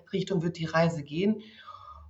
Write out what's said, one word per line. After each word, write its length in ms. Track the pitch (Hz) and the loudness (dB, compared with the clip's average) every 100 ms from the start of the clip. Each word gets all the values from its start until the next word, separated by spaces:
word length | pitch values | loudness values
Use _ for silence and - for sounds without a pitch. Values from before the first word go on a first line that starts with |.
| - | -4
Richtung 320 | 190 - 175 | -4 0 0
wird 120 | 170 165 | 0 -2
die 100 | 160 | 0
Reise 360 | 160 170 151 | 4 4 2
gehen. 400 | 139 151 202 214 - - - - - - | -4 0 2 0 -4 -20 -20 -18 -18 -18